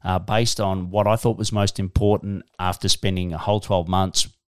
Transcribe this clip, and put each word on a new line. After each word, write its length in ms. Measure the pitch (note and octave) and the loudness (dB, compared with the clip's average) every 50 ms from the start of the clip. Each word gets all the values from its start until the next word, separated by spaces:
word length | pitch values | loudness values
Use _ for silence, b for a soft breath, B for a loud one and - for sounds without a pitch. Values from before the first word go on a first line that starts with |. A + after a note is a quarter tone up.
| - | -4
uh, 160 | - F#2 F#2 | -2 -2 -2
based 400 | F2+ G2+ G#2+ A2+ A#2+ A2+ - - | -2 0 0 2 2 0 0 -2
on 320 | G#2+ G2 F#2+ F#2+ F2+ F2+ | -2 -2 -2 -2 -4 -2
what 160 | F#2+ G#2 G2+ | 0 2 2
I 80 | G#2 A2 | 2 2
thought 200 | A2+ - A#2 A2+ | 2 2 0 0
was 160 | - A2 - | 0 -2 -2
most 280 | A2 G#2+ G2+ G2 - - | 0 0 0 0 0 -2
important 680 | G2 F#2+ - - G2+ G2+ G#2 - - G2+ G2 F#2 - _ _ - | -4 0 0 2 4 4 2 2 0 -4 -6 -8 -10 _ _ -4
after 280 | F2+ F#2 F2 - - | -2 -2 -2 -2 0
spending 460 | F#2+ - - - G2 F#2 F#2 F2+ F2 E2 | 0 0 2 2 -2 0 0 -2 -4 -4
a 60 | D#2+ | -4
whole 200 | - - G#2 G#2+ | 0 0 0 0
twelve 280 | - - G2+ F2+ E2 | 0 0 0 0 0
months, 400 | F2 F#2 F#2 F#2+ F#2 - - - - - _ _ _ | 2 2 2 2 2 0 -2 -2 -2 -6 _ _ _